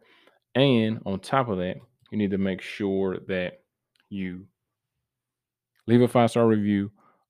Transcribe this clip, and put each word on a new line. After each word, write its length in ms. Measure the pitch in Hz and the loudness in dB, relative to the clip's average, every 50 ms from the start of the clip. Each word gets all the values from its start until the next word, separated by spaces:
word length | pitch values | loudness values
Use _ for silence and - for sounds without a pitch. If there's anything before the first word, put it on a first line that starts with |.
| _ _ _ _ _ _ _ _ _ _ _ | _ _ _ _ _ _ _ _ _ _ _
And 460 | 120 135 143 127 117 110 110 110 117 - | 2 2 4 4 2 2 0 -2 -6 -6
on 140 | 98 95 95 | -6 -6 -6
top 300 | - - - 135 127 117 | -4 -2 -2 -2 0 0
of 100 | 101 92 | -4 -4
that, 180 | 90 90 - - - _ _ _ _ _ | -4 -6 -6 -8 -14 _ _ _ _ _
you 60 | 110 107 | -4 -2
need 140 | 104 98 | -2 -2
to 60 | 101 95 | 0 -2
make 240 | 98 95 92 90 | -2 -2 -4 -6
sure 580 | - - - - 107 98 95 98 98 95 90 87 92 - | -8 -14 -10 -6 -4 -2 -2 -2 -2 -2 -4 -6 -6 -6
that 340 | 95 92 90 90 - - _ _ _ _ _ _ _ _ _ _ | -6 -4 -4 -6 -8 -14 _ _ _ _ _ _ _ _ _ _
you 380 | 101 98 95 92 90 90 95 - _ _ _ _ _ _ _ _ _ _ _ _ _ _ _ _ _ _ _ _ _ _ _ _ _ _ _ - | -10 -8 -8 -8 -8 -10 -16 -20 _ _ _ _ _ _ _ _ _ _ _ _ _ _ _ _ _ _ _ _ _ _ _ _ _ _ _ 2
leave 140 | 117 120 | 4 4
a 60 | 123 117 | 4 4
five-star 400 | - 127 117 113 - 120 117 113 | 4 4 2 4 4 2 4 4
review 440 | 110 107 101 104 101 101 101 104 - _ _ _ _ _ _ _ | 4 2 2 0 0 0 0 -4 -8 _ _ _ _ _ _ _